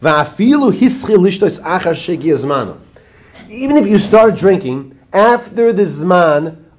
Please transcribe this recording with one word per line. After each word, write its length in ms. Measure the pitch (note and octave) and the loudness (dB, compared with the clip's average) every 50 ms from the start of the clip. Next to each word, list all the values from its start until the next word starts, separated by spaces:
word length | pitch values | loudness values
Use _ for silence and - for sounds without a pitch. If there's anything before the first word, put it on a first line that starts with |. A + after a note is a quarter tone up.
"Va'afilu 680 | A#2+ D#3+ D#3 D3 D3 D3+ - - G#3+ B3+ D4 D4 C4+ A3 | -2 0 0 0 -2 -4 -4 -2 0 2 2 2 2 0
hischil 460 | - - - - - - - - G#3+ F#3 | 0 2 0 0 0 -2 -4 0 2 2
lishtos 420 | F3+ G3 F#3 - D#3+ - - - | 2 2 0 0 -2 -2 -4 -4
achar 340 | - D#3 F3+ F3+ - E3+ D#3+ | -8 -6 -6 -4 -2 -4 -4
shegiya 420 | - - - E3+ C#3 C#3 D#3+ D3 | -4 -6 -8 -8 -4 -2 -2 -2
zmanu." 420 | B2+ B2+ C#3+ C#3+ C3+ A2+ F2+ D#2 - - _ _ _ _ _ _ _ _ _ - - - - | -2 -2 -4 -4 -4 -4 -6 -10 -16 -20 _ _ _ _ _ _ _ _ _ -20 -20 -20 -18
Even 280 | G#3+ B3 C4+ C#4 C#4+ D4+ | -12 -8 -4 0 2 2
if 80 | G#3 | 2
you 120 | G3+ G#3+ G3 | 2 2 0
start 380 | - - G#3 A3 A3+ A3 F3+ | 2 4 4 4 4 4 2
drinking 640 | - - G3 F#3+ F3 - B2+ B2+ C#3 C3+ C3+ - _ _ _ | 0 0 0 0 0 -2 -6 -8 -8 -10 -14 -20 _ _ _
after 600 | - F#3+ G#3+ A#3 A#3+ A#3+ A#3+ - F3 A3+ A#3 A#3 | 0 2 2 2 2 0 -2 -6 -4 0 0 0
the 100 | G#3+ G3 | 2 0
Zman 800 | G3+ D#3 C#3+ D3 D#3 F#3 F3+ F3+ - D3+ D3 D3 D#3+ D#3+ D#3+ - - _ _ | -2 -2 -2 -4 -2 0 2 2 2 2 2 0 -2 -6 -12 -14 -20 _ _